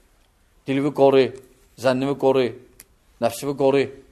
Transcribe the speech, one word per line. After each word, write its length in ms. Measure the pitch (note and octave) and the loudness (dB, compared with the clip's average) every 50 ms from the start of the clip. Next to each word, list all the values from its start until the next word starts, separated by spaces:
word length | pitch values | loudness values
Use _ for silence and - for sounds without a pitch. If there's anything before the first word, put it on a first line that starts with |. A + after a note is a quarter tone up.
| _ _ _ _ _ _ _ _ _ _ _ _ _ | _ _ _ _ _ _ _ _ _ _ _ _ _
dilini 240 | C#3 C3+ C#3 C#3 D3 C3 | -6 -4 -2 -2 -4 0
qoru, 340 | C3+ C#3 C#3 C3+ C3+ B2+ A2+ - - - _ _ _ _ _ _ - | 2 4 6 6 4 4 2 -2 -8 -18 _ _ _ _ _ _ -4
zənnini 380 | B2 C3 B2+ B2+ C3 C#3 C#3 C3+ | -2 -2 0 0 -2 -4 -4 -2
qoru, 300 | C3+ C3+ C3 C3+ B2+ A2 - - - _ _ - - _ _ _ _ _ _ _ A#2+ | 0 0 2 2 0 -2 -4 -10 -18 _ _ -20 -20 _ _ _ _ _ _ _ -6
nəfsini 320 | A2+ - - C#3 C#3+ C#3+ C3+ | -6 -6 -6 -8 -10 -4 0
qoru, 260 | C#3 C3+ C3+ C#3 B2 G#2 - - - _ | 0 2 2 0 0 -2 -6 -14 -20 _